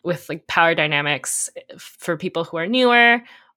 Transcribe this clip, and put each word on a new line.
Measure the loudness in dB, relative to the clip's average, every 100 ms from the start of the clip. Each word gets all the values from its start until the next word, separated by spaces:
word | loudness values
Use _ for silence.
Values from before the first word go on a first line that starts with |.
with, | -8 -8 -8
like, | -12 -2
power | 2 4
dynamics, | 2 0 0 -2 -4 -4 -6 -6 -10 -20 -20
for | -20 -10 -6 -6
people | -6 -6 -6
who | -6
are | -2
newer | 2 4 4 4 2 -2 -20 _